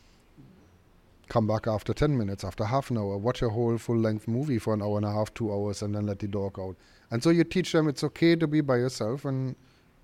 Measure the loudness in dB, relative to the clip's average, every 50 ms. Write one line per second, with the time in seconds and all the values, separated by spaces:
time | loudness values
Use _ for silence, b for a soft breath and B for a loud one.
0 | b b b b b _ _ -20 -20 -20 -20 -20 -20 -20 -20 _ _ _ _ _
1 | _ _ _ _ _ -2 0 2 2 2 0 0 0 -2 -2 -2 -2 -4 0 0
2 | 2 2 2 0 0 -2 -4 -6 -8 -10 -6 -4 -4 -2 -2 -2 -2 -2 -2 -2
3 | -2 -2 -4 -2 -2 -2 -2 0 -2 -2 0 0 0 0 0 0 -2 0 0 2
4 | 2 2 0 -2 -2 -2 -2 -2 0 0 0 0 0 0 0 0 0 0 0 0
5 | 0 0 0 0 -2 -2 -2 -4 -4 -2 -2 -2 -2 -2 -2 -4 -4 -4 -2 -2
6 | -2 -2 -2 -4 -4 -4 -4 -4 -4 -4 -6 -6 -8 -10 -10 b b b b b
7 | b b -4 2 4 4 6 6 4 4 2 0 0 2 2 2 2 2 0 0
8 | -4 -4 0 4 4 6 6 4 2 2 2 2 2 4 2 2 2 0 -2 -4
9 | -4 -4 -4 -4 -4 -4 -2 -2 -2 -4 -6 b b b b b b b b b